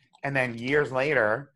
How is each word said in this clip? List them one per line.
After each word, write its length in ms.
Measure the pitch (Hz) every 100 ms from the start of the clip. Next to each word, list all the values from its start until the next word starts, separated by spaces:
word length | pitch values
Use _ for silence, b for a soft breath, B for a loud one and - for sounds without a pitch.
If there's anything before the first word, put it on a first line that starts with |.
| b b
And 120 | 139 139
then 220 | 127 117
years 340 | 123 147 135
later, 600 | 127 143 139 107 113 139